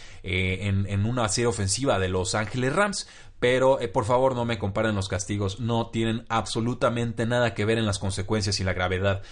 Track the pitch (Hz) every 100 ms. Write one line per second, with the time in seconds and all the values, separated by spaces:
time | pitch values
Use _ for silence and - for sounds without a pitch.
0 | - - 92 92 92 92 101 98 98 98
1 | 104 127 110 117 120 107 98 104 135 101
2 | 92 92 92 107 107 127 127 151 202 190
3 | - - - - 123 127 131 135 120 135
4 | 110 123 131 123 117 110 101 104 110 104
5 | 95 92 - 101 101 101 113 117 - 113
6 | 113 113 - 113 110 117 117 123 123 120
7 | 120 113 113 120 117 110 - 113 110 98
8 | 98 98 98 107 98 95 92 90 90 92
9 | 98 98 -